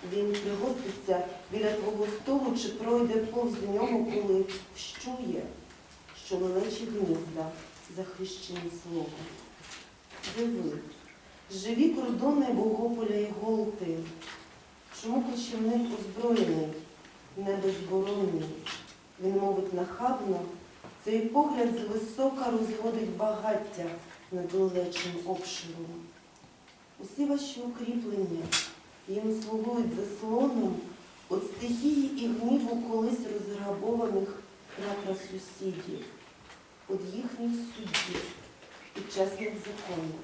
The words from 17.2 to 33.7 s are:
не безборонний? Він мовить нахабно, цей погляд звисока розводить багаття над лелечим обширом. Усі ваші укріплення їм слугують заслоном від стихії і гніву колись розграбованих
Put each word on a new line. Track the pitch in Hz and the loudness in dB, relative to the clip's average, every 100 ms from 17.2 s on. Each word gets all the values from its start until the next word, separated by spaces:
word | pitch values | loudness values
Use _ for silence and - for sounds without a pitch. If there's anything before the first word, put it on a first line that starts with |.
| - 190 | -14 -4
не | 196 196 | 0 2
безборонний? | 190 190 170 190 196 202 185 160 156 - - - - - - - | 2 0 0 0 2 2 2 2 -2 -6 -8 -10 -12 -18 -20 -2
Він | 190 196 | 2 4
мовить | 196 190 185 | 4 2 2
нахабно, | - 185 - 247 226 202 175 170 - - - - - | 0 0 2 2 2 2 0 0 -8 -14 -18 -18 -8
цей | 214 220 | 2 2
погляд | 226 285 302 247 233 | 6 6 6 6 4
звисока | - 202 220 220 - 269 269 247 | 2 0 -2 -2 2 2 4 2
розводить | 220 220 - 226 226 - - | 2 2 0 0 0 -2 2
багаття | 214 185 214 208 - 180 165 165 - - - | 2 2 2 2 0 -4 -4 -6 -12 -18 -6
над | 180 170 | -4 0
лелечим | 185 190 180 175 - 180 170 175 | 4 4 4 0 -2 -4 -4 -2
обширом. | 185 180 - 175 165 233 170 170 - - - - - - - - - | -4 -4 -6 -8 -8 -8 -10 -14 -18 -20 -20 -20 -20 -20 -20 -20 -16
Усі | 196 - | -12 0
ваші | 285 285 - 240 | 2 2 0 -4
укріплення | 240 233 226 240 214 196 180 165 165 - - - - - - | -6 -4 -2 -2 0 0 0 0 0 0 0 -10 -20 -20 -6
їм | 196 220 220 | -2 0 -2
слугують | 214 220 226 240 - - | -2 -2 0 0 0 -2
заслоном | 202 202 220 226 277 240 190 180 - - - - - | -4 -6 0 2 4 4 0 0 -6 -14 -18 -20 -2
від | 190 | -2
стихії | - 220 240 240 285 285 269 - | -2 -6 -2 2 4 4 2 2
і | 233 | 0
гніву | 226 233 285 233 233 233 | 0 4 4 4 0 0
колись | 226 226 247 - | 2 2 0 -2
розграбованих | 202 202 202 202 | -4 -4 -4 -4